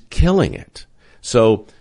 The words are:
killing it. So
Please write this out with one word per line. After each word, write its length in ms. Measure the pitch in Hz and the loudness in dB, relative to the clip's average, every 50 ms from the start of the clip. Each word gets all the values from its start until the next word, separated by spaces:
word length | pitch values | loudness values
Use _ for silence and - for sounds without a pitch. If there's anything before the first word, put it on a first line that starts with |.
| - _ | -14 _
killing 460 | - - - 175 190 190 135 - - | -2 0 0 2 2 0 -2 -2 -6
it. 320 | - - - - - - - _ _ _ _ _ _ | -10 -16 -20 -20 -20 -20 -20 _ _ _ _ _ _
So 460 | - - - 120 113 110 110 101 - - _ _ | -10 -2 0 2 2 2 2 0 -4 -12 _ _